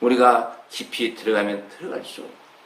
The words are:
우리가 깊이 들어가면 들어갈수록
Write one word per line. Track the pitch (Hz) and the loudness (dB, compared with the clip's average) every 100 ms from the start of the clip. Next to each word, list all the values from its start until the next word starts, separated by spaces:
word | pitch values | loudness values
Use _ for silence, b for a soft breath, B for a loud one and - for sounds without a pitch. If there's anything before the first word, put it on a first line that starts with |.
우리가 | 120 123 123 120 - - - | 2 6 6 6 0 -10 -16
깊이 | - - - 117 - | -14 -12 -4 -6 -4
들어가면 | 110 107 104 101 - | -2 0 0 -4 -10
들어갈수록 | - 180 - - - - - - - | -14 -12 -12 -12 -16 -18 -20 -20 -20